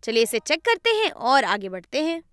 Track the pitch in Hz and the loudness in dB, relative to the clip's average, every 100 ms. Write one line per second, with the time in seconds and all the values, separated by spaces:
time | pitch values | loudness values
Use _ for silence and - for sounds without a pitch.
0 | - 226 226 226 - 320 - 466 466 427 | -2 0 0 -2 -2 -2 0 0 0 0
1 | 415 - 233 269 202 202 196 185 175 262 | -2 -2 2 2 4 -2 -4 -12 -6 -4
2 | 311 330 330 | -2 -4 -10